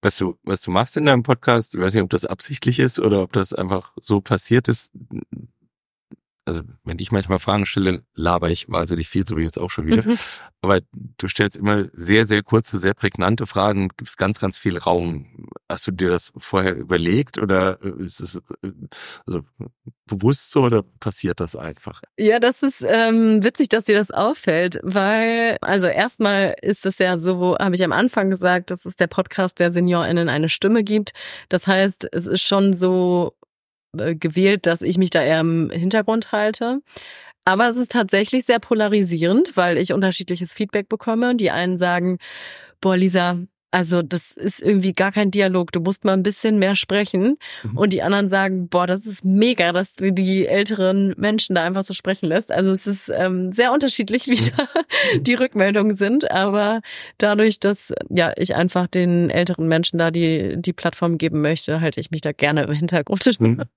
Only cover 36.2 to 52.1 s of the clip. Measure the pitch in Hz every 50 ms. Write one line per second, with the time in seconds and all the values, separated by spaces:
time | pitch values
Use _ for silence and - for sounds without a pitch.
36.2 | 226 - - 208 208 214 220 - 233 233 254 277 - _ - - - - - -
37.2 | - - - _ _ - 190 196 233 240 226 247 247 - - 240 220 185 - 196
38.2 | 214 - - 254 247 - 240 233 - - 240 214 214 208 208 208 196 175 170 160
39.2 | 165 170 196 247 349 359 - - 180 175 170 143 185 - 185 - 190 190 180 -
40.2 | 185 - 180 170 180 170 - - 214 196 - 208 196 _ 220 214 - - 226 226
41.2 | 240 247 247 233 208 170 - 147 175 180 185 175 180 180 175 175 175 180 180 180
42.2 | - - - - - - - - - - _ _ - 190 185 180 185 190 175 185
43.2 | 175 175 180 175 175 - _ _ _ _ - 185 180 160 180 175 170 135 175 175
44.2 | - - - - - 208 - - - - 214 196 180 190 175 - 185 196 190 208
45.2 | 208 196 185 202 196 190 180 185 175 165 - 180 165 180 196 - _ 202 190 190
46.2 | 180 202 208 - - 220 214 208 190 190 202 190 - _ 190 202 208 196 - 185
47.2 | 190 240 294 - - - - - - 113 104 131 202 208 190 - - 160 202 202
48.2 | 208 190 190 196 190 196 190 185 180 170 - 180 180 180 185 190 214 220 202 -
49.2 | - 190 190 202 214 240 247 214 175 170 170 175 196 - - - 190 196 185 180
50.2 | 190 185 190 190 185 - 151 202 202 208 220 202 185 185 190 196 196 196 180 -
51.2 | - 208 214 220 - - 190 175 160 175 185 196 190 - 190 - - -